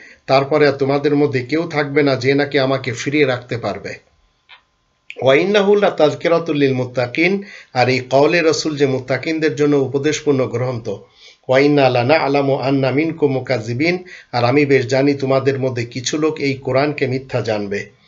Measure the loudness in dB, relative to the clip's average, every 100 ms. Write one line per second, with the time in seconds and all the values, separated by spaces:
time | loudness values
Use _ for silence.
0 | -20 -14 0 0 2 2 2 2 -2 0
1 | 0 2 0 -2 -2 -4 -4 -4 -2 0
2 | 2 0 0 0 0 0 0 0 -4 -6
3 | -4 0 0 -2 -6 -8 -6 -8 -12 -16
4 | _ _ _ _ _ -20 _ _ _ _
5 | -20 -4 2 2 2 2 4 2 2 2
6 | 0 2 0 0 0 0 0 0 -4 -4
7 | -4 -2 0 -2 -6 -18 -8 0 2 0
8 | 2 2 4 4 2 0 -2 0 0 0
9 | -4 -4 -4 -2 -2 0 2 2 0 -2
10 | -2 -2 -2 0 0 -2 -4 -6 -8 -10
11 | -12 _ -20 _ 0 4 4 6 4 4
12 | 2 2 2 0 0 0 0 0 0 0
13 | -2 0 0 0 -2 -4 -4 -2 0 -2
14 | -6 -20 -6 -2 2 2 4 2 2 0
15 | 2 0 0 0 0 -2 -4 -4 -8 -8
16 | -6 -2 -2 -2 -4 -4 -2 0 0 -2
17 | -4 -4 -6 -6 -4 -4 -4 -8 -10 _